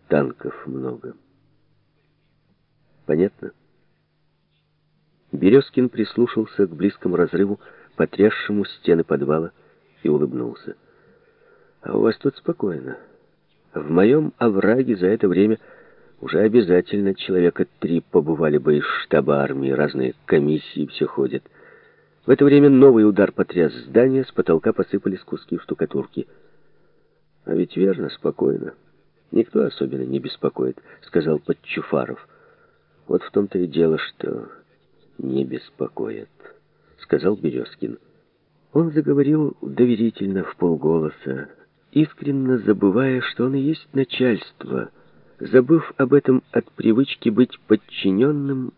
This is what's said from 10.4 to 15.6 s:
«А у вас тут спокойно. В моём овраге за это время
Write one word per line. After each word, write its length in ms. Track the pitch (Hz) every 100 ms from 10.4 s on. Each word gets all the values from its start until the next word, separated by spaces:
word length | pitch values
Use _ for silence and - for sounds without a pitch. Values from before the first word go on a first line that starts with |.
| 60 57 - - _ _ _ _ _ _ _ _ _ _
«А 160 | - 104
у 40 |
вас 160 | 110 -
тут 200 | 139 -
спокойно. 600 | - 165 98 78 64 - - _ _ _ _ _ _
В 160 | 85 73
моём 440 | 82 104 147 151 -
овраге 580 | 117 98 101 123 127
за 120 | 101 92
это 200 | 110 98
время 320 | 87 104 110